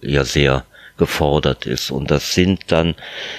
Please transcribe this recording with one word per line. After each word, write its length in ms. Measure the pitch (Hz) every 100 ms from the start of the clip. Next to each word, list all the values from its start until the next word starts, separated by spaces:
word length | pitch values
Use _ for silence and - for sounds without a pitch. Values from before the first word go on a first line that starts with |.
ja 220 | - 71
sehr 420 | 67 76 69 67 - - - -
gefordert 640 | 82 - 76 73 71 65
ist. 260 | - 65 -
Und 200 | 67 71
das 240 | 73 -
sind 300 | - 90 92 -
dann 280 | 82 82 80 - - -